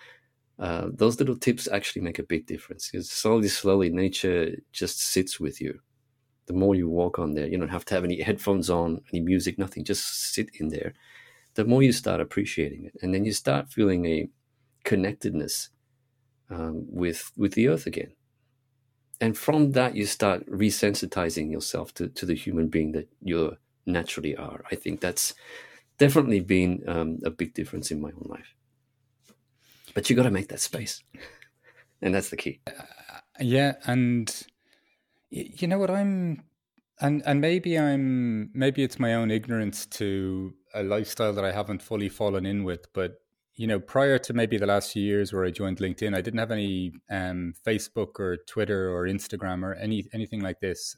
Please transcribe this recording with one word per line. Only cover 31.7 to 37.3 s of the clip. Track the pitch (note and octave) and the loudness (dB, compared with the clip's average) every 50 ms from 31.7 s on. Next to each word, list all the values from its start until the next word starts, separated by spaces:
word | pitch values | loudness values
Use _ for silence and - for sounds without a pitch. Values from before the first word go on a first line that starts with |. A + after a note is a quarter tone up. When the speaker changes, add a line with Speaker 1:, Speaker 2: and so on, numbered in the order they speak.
| _ - - _ _ _ | _ -20 -20 _ _ _
Speaker 1:
And | - F#2+ F2+ | -2 0 2
that's | G2 F2+ - | 2 0 -2
the | - | -6
key. | - - - C#2 - _ | -6 -6 -8 -8 -8 _
Speaker 2:
Uh, | - - - - - - - - - - - - _ _ - | -14 -14 -14 -18 -20 -20 -20 -20 -20 -20 -20 -20 _ _ -4
yeah, | C#3 A#2+ B2 C3+ C#3+ C#3+ C3+ - - | 0 2 4 4 4 4 0 -2 -4
and | - A#2+ B2+ B2 A#2+ A#2+ A#2+ A2+ G#2 - - - - _ _ _ _ _ _ _ _ _ _ _ _ _ _ _ _ - | 0 2 2 4 4 2 2 0 -2 -6 -10 -14 -16 _ _ _ _ _ _ _ _ _ _ _ _ _ _ _ _ -10
y-, | E3 - - - - | -10 -10 -10 -6 -4
you | F3+ | 0
know | E3+ F3+ G3 | 0 2 2
what, | G3 F3+ | 2 2
I'm, | F#3 G3 G3+ G3+ G3 F#3 F3+ E3+ D#3+ - - _ _ _ _ _ _ _ _ _ _ _ | 2 2 2 2 2 0 0 -2 -2 -4 -8 _ _ _ _ _ _ _ _ _ _ _
and, | - C#3+ D3 D3+ C3+ | 2 2 2 2 2
and | D3 | 2